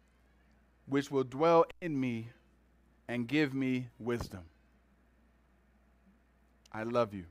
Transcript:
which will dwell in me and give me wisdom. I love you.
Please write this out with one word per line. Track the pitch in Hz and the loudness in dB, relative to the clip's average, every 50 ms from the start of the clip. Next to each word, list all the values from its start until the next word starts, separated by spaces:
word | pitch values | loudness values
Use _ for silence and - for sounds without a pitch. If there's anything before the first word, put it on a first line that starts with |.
| _ _ _ _ _ _ _ _ _ _ _ _ _ _ _ _ _ | _ _ _ _ _ _ _ _ _ _ _ _ _ _ _ _ _
which | 131 135 143 139 - | -2 -2 -2 -2 0
will | 143 135 131 | 0 -2 0
dwell | 123 123 131 160 170 170 165 170 - - - | -2 0 2 4 6 8 6 6 4 0 -6
in | 185 170 147 135 | -6 -4 -2 -2
me | 131 127 117 113 113 117 - - _ _ _ _ _ _ _ _ _ _ _ _ _ - | -2 -2 -2 -4 -6 -10 -14 -20 _ _ _ _ _ _ _ _ _ _ _ _ _ -6
and | 120 120 120 117 | -4 -4 -2 0
give | 139 151 156 135 131 | 2 2 2 2 0
me | 135 135 131 127 127 127 120 - - | 0 0 0 0 -2 -2 -6 -10 -8
wisdom. | 110 117 120 113 - - - 92 85 85 - _ _ _ _ _ _ _ _ _ _ _ _ _ _ _ _ _ _ _ _ _ _ _ _ _ _ _ _ _ _ - - _ _ _ _ _ _ _ _ _ _ - | -4 -2 -2 -2 -4 -6 -10 -12 -14 -16 -20 _ _ _ _ _ _ _ _ _ _ _ _ _ _ _ _ _ _ _ _ _ _ _ _ _ _ _ _ _ _ -20 -20 _ _ _ _ _ _ _ _ _ _ -12
I | - 110 110 | -8 -6 -4
love | 117 120 120 117 104 101 | 0 2 2 2 2 0
you. | 98 87 87 | -6 -10 -12